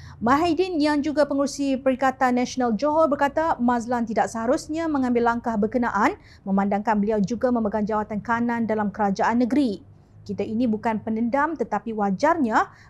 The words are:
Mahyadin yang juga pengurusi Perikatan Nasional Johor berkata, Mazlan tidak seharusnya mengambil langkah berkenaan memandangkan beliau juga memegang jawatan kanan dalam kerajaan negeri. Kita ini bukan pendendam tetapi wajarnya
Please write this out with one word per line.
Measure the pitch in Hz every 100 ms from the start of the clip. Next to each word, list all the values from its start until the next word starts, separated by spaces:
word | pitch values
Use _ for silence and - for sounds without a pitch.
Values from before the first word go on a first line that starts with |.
| - -
Mahyadin | 226 277 349 302 370 330
yang | 302 294
juga | 302 285 285
pengurusi | 277 277 - 277
Perikatan | 269 269 254 262 269 254 247
Nasional | 247 - 247 202
Johor | 294 302 320
berkata, | 285 277 285 330 -
Mazlan | 240 240 226 240 233
tidak | 220 196
seharusnya | 226 226 302 - 311 330
mengambil | 285 254 240 233
langkah | 233 233 220
berkenaan | 214 254 233 196 262 415 - - 202
memandangkan | 196 202 202 208
beliau | 214 202 214
juga | 185 226 254
memegang | 240 220 220
jawatan | 214 214 214 214
kanan | 220 233 233 233 226
dalam | 220 208
kerajaan | 202 202 196 196 233
negeri. | 240 254 262 190 - - - -
Kita | - 196
ini | 202 220
bukan | 247 214 233 214
pendendam | 226 220 240 269 302
tetapi | 320 226 208 233
wajarnya | 214 202 190 294 339 233 247 392 -